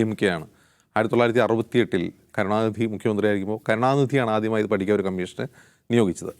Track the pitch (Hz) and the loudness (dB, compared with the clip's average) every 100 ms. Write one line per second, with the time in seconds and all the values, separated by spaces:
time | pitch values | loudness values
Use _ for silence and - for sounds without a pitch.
0 | 110 104 101 82 - _ _ _ _ 107 | 2 2 0 -2 -8 _ _ _ _ -2
1 | 110 117 120 117 107 113 110 120 107 92 | 0 2 2 2 2 0 0 0 0 0
2 | 85 - _ - 98 107 110 107 113 101 | -4 -8 _ -4 -2 0 -2 -2 -4 -2
3 | 117 104 104 101 98 110 - 110 127 143 | -2 0 0 0 -4 -6 -2 0 2 2
4 | 127 139 117 107 110 110 104 104 95 104 | 0 0 0 0 0 0 0 0 0 0
5 | 95 92 90 - 127 - - _ - 117 | 0 -4 -6 -8 -10 -12 -20 _ 0 2
6 | 98 82 - | 2 0 -8